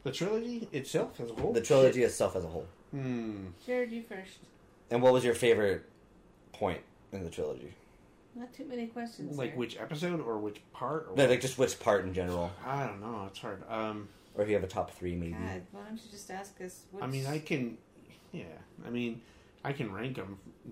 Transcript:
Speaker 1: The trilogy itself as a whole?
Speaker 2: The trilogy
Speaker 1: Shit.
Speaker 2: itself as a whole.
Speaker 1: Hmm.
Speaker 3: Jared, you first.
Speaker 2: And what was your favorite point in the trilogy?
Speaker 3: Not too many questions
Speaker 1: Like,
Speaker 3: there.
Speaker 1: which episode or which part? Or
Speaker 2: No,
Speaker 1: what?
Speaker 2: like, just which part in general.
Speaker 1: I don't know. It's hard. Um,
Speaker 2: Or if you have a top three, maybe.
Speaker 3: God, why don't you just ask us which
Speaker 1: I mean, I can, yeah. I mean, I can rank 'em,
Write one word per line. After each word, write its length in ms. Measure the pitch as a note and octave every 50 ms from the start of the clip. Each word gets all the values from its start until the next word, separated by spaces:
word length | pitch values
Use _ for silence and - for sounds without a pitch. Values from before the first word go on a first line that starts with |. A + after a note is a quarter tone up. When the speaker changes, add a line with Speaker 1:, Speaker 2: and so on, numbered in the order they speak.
| -
Speaker 1:
The 80 | C3+
trilogy 560 | C3 - E3+ G3+ A3 A3 A#3 A#3+ A#3+ A#3 G#3+ -
itself 460 | D3 C#3 C3 - - E3+ A#3 - - -
as 100 | A#2+ A#2
a 40 | A2+
whole? 180 | A2+ C#3 C3+
Speaker 2:
The 80 | A#2+ A#2
trilogy 380 | A2+ - C#3+ C3+ C3 B2+ A2 B2
Speaker 1:
Shit. 80 | A#2+ G#2
Speaker 2:
itself 260 | - - A2+ F#2+ -
as 80 | F#2 E2+
a 40 | D#2+
whole. 180 | E2+ D#2+ C2+ - - - - -
Speaker 1:
Hmm. 560 | - C#3 C3 B2+ B2 A#2 A2+ A2 G#2 G2+ F#2+ F#2 F2+ - -
Speaker 3:
Jared, 260 | A#3+ B3 B3 B3 A3+
you 120 | A#3 A#3
first. 360 | A3+ - D#4+ - - - - - - - - - - - - - - -
Speaker 2:
And 120 | A#2 A#2+
what 100 | B2 B2+
was 120 | B2+ B2+ A#2
your 100 | B2 A2+
favorite 500 | - B2+ A#2 A2+ G#2 G#2+ G2 F#2 D#2+ - - - - - - - - - - - _ - -
point 280 | - - G#2+ F#2 E2 C#2 - - - - - -
in 120 | - G2 F2+
the 60 | E2
trilogy? 420 | - - D#2 D2+ C2 B1 C2 - - - - - - - - - - - - _ -
Speaker 3:
Not 180 | A#3+ B3 B3
too 140 | - - C4+
many 200 | C4+ B3 A#3+ A#3 A3+
questions 500 | - A#3+ A#3 A3+ - - - F3 D3 C#3
Speaker 1:
Like, 120 | B2+ A2+
Speaker 3:
there. 60 | - B2+
Speaker 1:
which 180 | A#2+ A2+ - G2+
episode 420 | A2 - D#3 D3 E3+ F3 F3 D#3+
or 160 | C3 A#2 A2 G#2
which 220 | G#2 G#2 G2+ - - -
part? 360 | - - B2 B2+ D3+ D#3+ - F#2+
Or 60 | F#2
Speaker 2:
No, 60 | C3
Speaker 1:
what? 80 | C#3 B2
Speaker 2:
like, 100 | B2+ B2
just 180 | - B2+ - C3
which 220 | C3 A2+ - -
part 240 | - A2+ G#2 G2 F#2
in 80 | F#2
general. 400 | F#2 F#2+ F2 F2 F2 F2 E2+ F2 F#2+ - -
Speaker 1:
I 200 | B2+ C3+ C#3+ C3+
don't 140 | A2+ G#2 G2
know. 240 | G#2 A2+ A#2 G#2+ G2 G2
It's 80 | - -
hard. 240 | - A2+ G2 D#2 - -
Um, 400 | A2+ A2 A2 A2 G#2+ G#2 G#2 G2+ - - - - -
Speaker 2:
Or 60 | -
if 60 | G#2 G#2+
you 60 | G#2
have 80 | G2 F2+
a 40 | F#2
top 220 | - G2+ E2 -
three, 220 | - - F#2 F2+ F2
maybe. 160 | F2 E2+ E2+
Speaker 3:
God, 300 | E2+ F2 F2+ F#2 F#2 F2+ F2+ -
why 80 | - G3+ G3+ G#3+
don't 60 | A3
you 160 | A3+ - -
just 200 | G#3 G3+ - -
ask 300 | F#3 F#3+ G3+ G3 - -
us 220 | F#3 F3+ - - - -
which 100 | F#3 G3+
Speaker 1:
I 40 | -
mean, 200 | C3 C3+ C3+ C3+
I 120 | C#3 D3+ D#3
can, 400 | D3+ - F3 C3+ B2 A#2 A2+ - - _ _ - - - - - - -
yeah. 120 | - D#3 G2 E2 - - - - - - -
I 40 | A#2
mean, 320 | A#2+ A#2+ A#2+ A#2 A#2 - - - - - - - - - -
I 80 | C#3
can 180 | C#3 C#3 B2+ G#2
rank 260 | F#2+ G2+ A#2 C3+ B2+ A#2+
'em, 200 | F#2 F#2+ G2 F#2+ - - - - - -